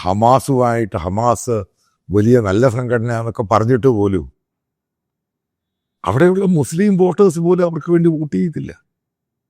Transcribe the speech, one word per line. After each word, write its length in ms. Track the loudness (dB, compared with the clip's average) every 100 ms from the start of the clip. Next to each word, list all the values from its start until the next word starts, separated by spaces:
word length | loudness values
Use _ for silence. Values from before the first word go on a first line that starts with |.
ഹമാസുമായിട്ട്, 920 | -2 2 4 2 2 -2 0 -2 -4 -6 -6
ഹമാസ് 520 | -2 -2 -2 -2 -6 -6 _ _ _ -4 0
വലിയ 180 | 4 2 2
നല്ല 140 | 2 2 0
സംഘടനയാണെന്നൊക്കെ 720 | -4 -4 -2 -6 -6 -6 0
പറഞ്ഞിട്ട് 380 | 0 2 2 2 0
പോലും 260 | 0 -2 -6 _ _ _ _ _ _ _ _ _ _ _ _ _ _ _ _ _ -4
അവിടെയുള്ള 380 | 2 2 2 0 0
മുസ്ലിം 360 | -2 0 0 2
വോട്ടേഴ്സ് 400 | 2 2 2 2 0
പോലും 180 | 0 0
അവർക്ക് 220 | -2 0
വേണ്ടി 160 | 2 2
വോട്ട് 220 | 0 -4 -4
ചെയ്തില്ല. 360 | -4 -6 -12 -14 _ _ _ _ _ _